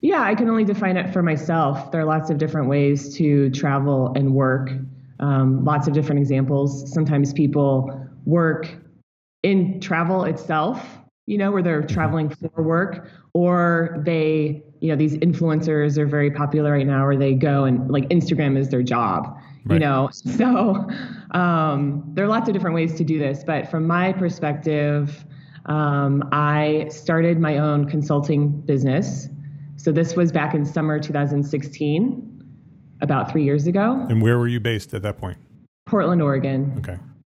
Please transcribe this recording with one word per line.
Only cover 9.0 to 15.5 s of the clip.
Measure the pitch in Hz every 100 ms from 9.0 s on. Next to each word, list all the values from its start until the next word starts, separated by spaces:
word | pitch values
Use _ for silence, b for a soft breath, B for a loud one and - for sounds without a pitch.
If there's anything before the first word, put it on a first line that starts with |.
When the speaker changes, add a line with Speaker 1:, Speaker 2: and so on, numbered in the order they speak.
| _ _ _ _
Speaker 1:
in | 190 196 180 185
travel | - 165 170 185
itself, | 160 160 - 156 160 254 - - - _ -
you | 208
know, | 196
where | 202
they're | 175 156
Speaker 2:
Mm-hmm. | 147
Speaker 1:
traveling | - 156 160 151
for | 139 165 -
work, | 156 165 190 - B B B
or | 175 175 180 175 170 165 165
they, | 151 165 156 156 151 147 - -
you | 160
know, | 147
these | 151 151
influencers | 170 151 165